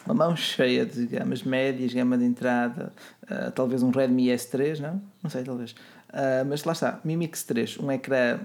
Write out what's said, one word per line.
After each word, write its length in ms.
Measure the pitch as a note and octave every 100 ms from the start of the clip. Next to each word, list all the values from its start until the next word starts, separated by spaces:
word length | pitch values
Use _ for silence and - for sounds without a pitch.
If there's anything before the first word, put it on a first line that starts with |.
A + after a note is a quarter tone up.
| -
uma 80 |
mão 220 | C#3 D#3+ E3
cheia 500 | - - B2+ B2 B2
de 200 | C3+ A#2+
gamas 380 | - - B2
médias, 500 | C3+ C3 C3+ B2+ B2+
gama 240 | A#2+ B2 B2
de 80 | B2
entrada, 640 | B2 B2+ B2 A#2+ - - - - - -
eh, 200 | - - -
talvez 260 | B2+ B2+
um 60 | B2+
Redmi 400 | B2+ C3 B2+ B2
S 180 | B2 -
três, 280 | C3 C#3+ D#3
não? 240 | D3 F#3 G3+ -
Não 60 | E3
sei, 140 | C3+
talvez. 300 | B2+ B2 A#2 - - - -
Eh, 320 | - C3+ C3
mas 220 | C#3 C#3+ E3
lá 80 |
está, 260 | E3 B2+ - D#3
Mi 100 | E3
Mix 280 | E3 -
três, 340 | - A#2+ A2+ -
um 100 | C#3
ecrã, 480 | C3+ C3+ C3+ B2 -